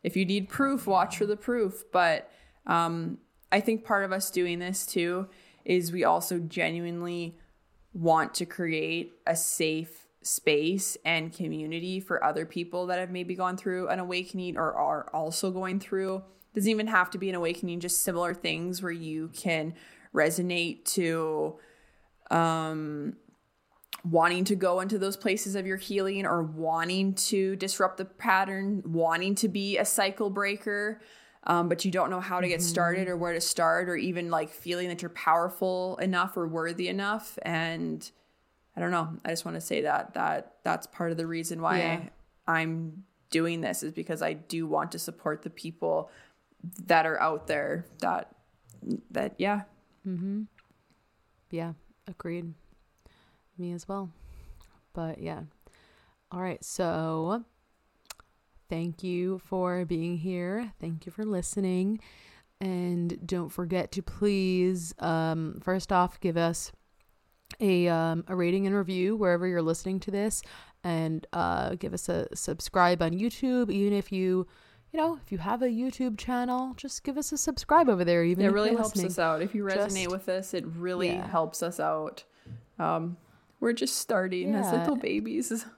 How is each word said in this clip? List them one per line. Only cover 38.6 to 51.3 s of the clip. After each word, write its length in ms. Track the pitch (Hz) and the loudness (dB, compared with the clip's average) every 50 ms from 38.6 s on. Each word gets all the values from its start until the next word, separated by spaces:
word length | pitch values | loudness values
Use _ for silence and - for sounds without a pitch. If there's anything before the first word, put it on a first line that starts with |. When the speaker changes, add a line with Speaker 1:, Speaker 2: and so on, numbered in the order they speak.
| _ _ _ | _ _ _
Speaker 1:
I 40 | - | -4
don't 100 | 170 175 | -2 0
know. 280 | 180 175 160 160 165 - - | 2 0 0 -2 -6 -8 -6
I 60 | - | -4
just 140 | 165 165 - | -4 -4 -4
wanna 160 | 170 165 165 | -6 -8 -8
say 220 | 165 - 156 151 147 | -4 -2 -2 0 2
that, 320 | 147 147 143 - - - | 2 2 0 0 -2 -4
that 420 | 175 175 156 156 143 - - _ _ _ | -2 0 0 0 -2 -4 -8 _ _ _
that's 220 | 180 165 165 - | -2 -2 -2 -2
part 240 | - - - 170 170 | -10 -8 -4 -4 -2
of 60 | 165 | -2
the 100 | 165 165 | -2 -4
reason 340 | 165 165 165 165 165 175 165 | -4 -4 -6 -4 -6 -6 -2
why 180 | 165 160 160 165 | 0 2 2 2
Speaker 2:
Yeah. 220 | 160 160 160 170 175 - - - - _ _ _ _ | 2 0 -2 -4 -6 -10 -14 -20 -20 _ _ _ _
Speaker 1:
I'm 580 | - 165 160 160 160 165 165 165 165 156 185 190 _ _ _ _ _ | 0 0 0 0 0 -2 -4 -6 -8 -10 -12 -18 _ _ _ _ _
doing 300 | - 160 165 170 170 165 | 0 0 0 2 0 -2
this, 220 | 165 107 - - - | -2 -4 -4 -4 -6
is 100 | 151 156 | -6 -8
because 300 | - 165 - 165 156 160 | -8 -6 -6 -4 -2 -2
I 100 | 160 160 | -2 -2
do 340 | 151 160 _ - 165 165 | -4 -8 _ -6 -6 -2
want 260 | 156 151 156 151 175 - | 0 0 0 0 -2 -4
to 60 | 165 | -8
support 440 | - - 165 - - 156 151 151 - | -8 -10 -10 -6 -4 -4 -4 -4 -6
the 80 | 185 | -12
people 600 | - - - 165 165 _ - 165 160 160 160 - - - - - _ _ _ _ _ _ - 175 - - - | -14 -10 -12 -12 -10 _ -2 0 0 0 -2 -4 -12 -20 -20 -20 _ _ _ _ _ _ -14 -14 -12 -12 2
that 180 | - 170 165 160 | 4 6 6 6
are 140 | 160 156 - | 4 2 2
out 260 | - 160 156 151 - - | 2 0 0 -2 -2 -2
there 380 | 156 147 143 143 147 170 175 - - - | -2 -2 0 -2 -4 -4 -6 -10 -10 -4
that, 340 | - - 165 - - - - _ _ _ _ _ _ _ - - - - - - - - | -2 0 0 0 -4 -8 -16 _ _ _ _ _ _ _ -20 -14 -6 -4 -4 -4 -6 -6
that, 240 | - - - - - - | -4 -4 -4 -4 -2 -2
yeah. 240 | 185 196 208 208 196 - - _ _ _ _ _ _ | 0 0 0 0 -4 -8 -18 _ _ _ _ _ _
Speaker 2:
Mm-hmm. 360 | 190 185 175 175 196 202 208 214 208 _ _ _ _ _ _ _ _ _ _ _ _ _ _ _ _ | -6 -6 -4 -4 -4 -4 -4 -6 -8 _ _ _ _ _ _ _ _ _ _ _ _ _ _ _ _